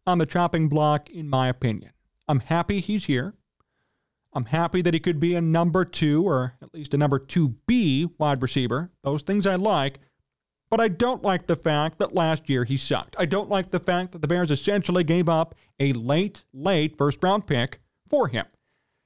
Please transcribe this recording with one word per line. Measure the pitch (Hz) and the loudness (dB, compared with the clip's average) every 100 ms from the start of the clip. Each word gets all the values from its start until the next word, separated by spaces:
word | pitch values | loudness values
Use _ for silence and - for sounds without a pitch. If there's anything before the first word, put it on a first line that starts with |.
| - | -2
on | 175 | 0
the | 160 | 0
chopping | 180 170 165 156 | 0 0 2 2
block, | 151 151 147 - | 2 2 0 -4
in | 170 151 | -14 -4
my | 131 127 | 0 0
opinion. | 123 127 107 - _ _ _ - | 0 -2 -4 -8 _ _ _ -2
I'm | 143 | -2
happy | - 165 170 202 | 0 -2 0 -2
he's | 185 208 - | -2 -4 0
here. | 127 170 - _ _ _ _ _ _ _ _ _ | -2 -2 -10 _ _ _ _ _ _ _ _ _
I'm | - 120 | -8 -4
happy | 156 170 185 | -2 0 0
that | 175 160 | 0 0
he | |
could | 180 156 | 0 0
be | 170 175 | 0 2
a | |
number | 165 165 175 175 175 | 2 2 2 2 0
two | - 156 151 190 | 0 2 2 2
or | 135 127 - | 0 -2 -8
at | 135 | -18
least | 160 143 143 | -16 -4 0
a | |
number | 147 135 | 2 0
two | 135 175 147 113 - | -2 0 0 0 0
B | 247 180 135 170 - | 2 2 2 -2 -2
wide | 151 139 | -2 0
receiver. | 123 143 123 127 175 _ | -2 -2 0 -2 -6 _
Those | 139 147 | -4 -4
things | - 208 196 | -2 0 2
I | |
like. | 180 208 170 135 - _ _ _ _ _ _ _ | 2 2 0 -2 -6 _ _ _ _ _ _ _
But | 226 | 0
I | 226 | 2
don't | 165 240 254 | 2 -2 0
like | 208 180 - | 0 0 0
the | 165 | -2
fact | 165 147 156 - | 0 0 0 -2
that | 196 | -2
last | 185 160 160 - | 0 0 0 0
year | 131 | -2
he | 123 135 | 0 -2
sucked. | - 120 - - | -2 -4 -4 -4
I | 175 | -2
don't | 190 160 | -2 -2
like | 196 185 | -4 -2
the | 180 | -4
fact | 180 180 185 | -2 -2 -4
that | 175 | -6
the | 151 | -2
Bears | 180 175 | 0 0
essentially | 139 - 202 - 180 | 0 0 -2 0 0
gave | 156 170 170 | 2 2 2
up | 160 160 - _ - | 0 -2 -8 _ -2
a | 139 | -2
late, | 120 117 151 202 - _ | 0 0 0 -2 -6 _
late | 131 165 175 151 - | -6 -2 0 0 0
first-round | 143 139 180 208 - | 0 0 0 0 0
pick | 131 120 - _ _ _ | -2 -2 -8 _ _ _
for | 294 185 | 0 0
him. | 113 - _ _ _ _ _ | -2 -6 _ _ _ _ _